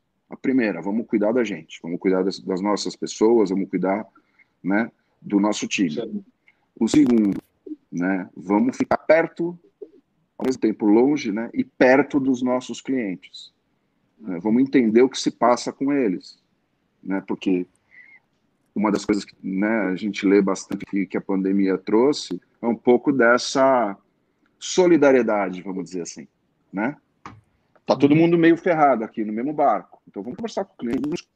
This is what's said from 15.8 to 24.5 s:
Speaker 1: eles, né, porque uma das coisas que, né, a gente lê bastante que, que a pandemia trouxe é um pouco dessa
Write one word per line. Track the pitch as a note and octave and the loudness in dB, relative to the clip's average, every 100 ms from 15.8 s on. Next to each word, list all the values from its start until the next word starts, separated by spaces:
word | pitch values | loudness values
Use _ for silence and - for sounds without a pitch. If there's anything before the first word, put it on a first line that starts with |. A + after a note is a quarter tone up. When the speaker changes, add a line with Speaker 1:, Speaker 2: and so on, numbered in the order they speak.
| C#3 | -2
Speaker 1:
eles, | C#3+ A2+ F2 - _ _ _ _ _ _ _ | 0 0 -4 -10 _ _ _ _ _ _ _
né, | - F#2+ F#2+ | -8 -8 -6
porque | G2+ G2 F2+ F2+ _ _ - - _ _ _ _ _ _ G#2+ | -6 -2 -2 -4 _ _ -20 -20 _ _ _ _ _ _ -4
uma | G#2 | -2
das | G2 - | -2 -2
coisas | G#2 | -4
que, | - _ | -4 _
né, | - F#2+ G#2 A2+ F#2 | -6 -2 0 0 -2
a | F2+ | -4
gente | G#2 G2 G2 | -6 -2 4
lê | G2+ | 4
bastante | G2 F#2 - G2 - | 4 -4 -8 -12 -6
que, | G2+ F#2 | -6 -4
que | G2+ | -6
a | |
pandemia | - G2 F#2+ G2 F#2+ F#2 | -4 -2 0 0 0 0
trouxe | - G#2+ C3+ D3 - F2+ _ _ | 0 2 2 0 -8 -12 _ _
é | A#2 | -6
um | A2+ | -2
pouco | - B2 - | 2 2 2
dessa | C3+ A#2 B2 - C#3 C3+ B2+ G#2 G2 _ _ _ _ _ | 2 4 4 0 2 4 4 0 -6 _ _ _ _ _